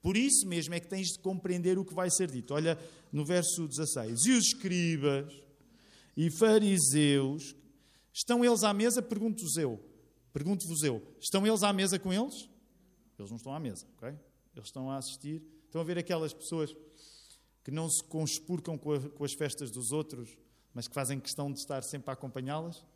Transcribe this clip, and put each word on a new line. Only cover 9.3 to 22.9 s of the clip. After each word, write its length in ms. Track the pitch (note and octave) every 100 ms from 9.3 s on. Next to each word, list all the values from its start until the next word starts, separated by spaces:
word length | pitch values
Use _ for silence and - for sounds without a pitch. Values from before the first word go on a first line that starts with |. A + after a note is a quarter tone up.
| G#3+ E3 D3
eu. 240 | D3 A2 - - _ _ _
Pergunto-vos 500 | C#3+ D3 G3 E3 E3
eu. 200 | D3+ A2+ - -
Estão 260 | - G3 G#3
eles 160 | A3
à 100 | G3+
mesa 260 | G3 F#3+ F#3
com 140 | F#3
eles? 360 | F#3 C4 - - - _ _ _ _ _ _
Eles 120 | G2+
não 60 | A2+
estão 180 | C3
à 60 | C#3+
mesa, 260 | C#3+ G2 - _
ok? 120 | A#2+ D3 - _ _
Eles 140 | - G#2+
estão 220 | C3+ C3
a 60 | C3+
assistir. 460 | C3 - C#3+ D#3 D#3 -
Estão 160 | _ D#3+
a 40 |
ver 140 | E3 F3
aquelas 340 | F3 E3+ D#3
pessoas 420 | - - E3 D3+ - - - - - - - _ _
que 80 | -
não 180 | D3 E3
se 140 | -
conspurcam 720 | - D#3+ D#3 - - F3 - D#3
com 180 | D3
a, 60 | D3
com 240 | C#3 -
as 80 | C#3+
festas 380 | - D3 - C3+
dos 220 | A#2 A#2
outros, 440 | D3 D3+ C#3+ A2+ - _ _ _
mas 140 | B2 A#2+
que 60 |
fazem 260 | - C3 C3+
questão 320 | - - C#3+
de 60 | C#3
estar 240 | - C#3
sempre 280 | C3 C#3+ B2+
a 20 |
acompanhá-las? 680 | C3 C3+ B2+ C3 D3 E3 E3 -